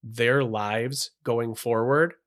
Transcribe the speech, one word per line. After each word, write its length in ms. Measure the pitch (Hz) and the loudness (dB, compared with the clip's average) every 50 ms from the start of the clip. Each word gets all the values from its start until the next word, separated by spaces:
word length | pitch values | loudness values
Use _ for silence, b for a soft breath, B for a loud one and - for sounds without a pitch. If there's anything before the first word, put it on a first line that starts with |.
| - | -16
their 420 | 113 113 117 117 117 127 143 135 | -14 -4 0 2 4 4 4 2
lives 680 | 117 110 107 104 104 107 113 117 127 139 135 - - _ _ _ | 0 -2 -2 -2 -2 -2 -2 -2 -2 -4 -6 -8 -8 _ _ _
going 300 | - 120 117 117 117 110 | -2 -2 -2 -2 -4 -6
forward 600 | - - 120 117 113 113 123 139 147 165 170 - _ _ | -6 -2 0 0 2 2 2 4 2 2 2 0 _ _